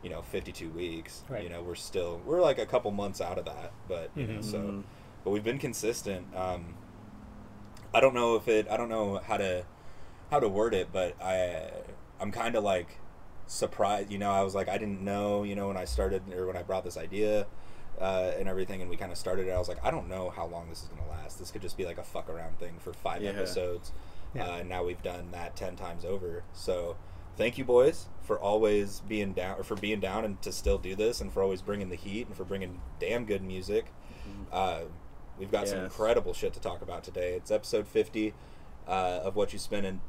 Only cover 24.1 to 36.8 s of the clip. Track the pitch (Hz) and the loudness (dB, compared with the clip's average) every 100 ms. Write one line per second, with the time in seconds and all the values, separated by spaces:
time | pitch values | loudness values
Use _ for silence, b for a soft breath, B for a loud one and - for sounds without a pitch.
24.1 | B B - 87 87 87 90 87 90 92 | B B -2 -2 -4 -4 -2 -2 -2 -4
25.1 | 87 87 87 90 - 98 87 92 87 - | -4 -6 -6 -6 -4 -4 -4 -6 -4 0
26.1 | 98 90 85 87 - - 90 85 85 B | 0 0 -4 -6 -6 -2 0 0 -4 B
27.1 | B B - 110 123 127 123 135 165 - | B B 0 0 2 6 8 8 6 -4
28.1 | - - 107 101 107 110 104 101 101 101 | -6 0 2 4 6 8 6 4 -2 -2
29.1 | 107 101 92 90 95 113 101 104 107 95 | 0 0 -2 -2 -4 -4 -2 0 0 0
30.1 | 101 110 95 - 90 104 98 92 98 110 | 0 -2 -2 -4 0 2 2 2 2 2
31.1 | 120 98 98 98 92 98 101 92 87 98 | 2 -2 2 2 2 -2 -2 -2 -6 -6
32.1 | 101 120 92 92 98 92 90 - - 87 | -6 -6 -8 -4 -4 -4 -8 -10 -4 0
33.1 | 117 110 98 95 92 92 104 - - B | 0 0 -2 0 -4 2 0 0 -12 B
34.1 | B B 101 - 90 95 82 82 85 - | B B -10 -4 0 2 0 -6 -10 -12
35.1 | - - - 98 107 101 98 92 - 110 | -14 -12 -10 0 2 2 -2 -2 0 4
36.1 | 120 90 85 - - 101 87 | 4 4 0 -2 -2 -4 -4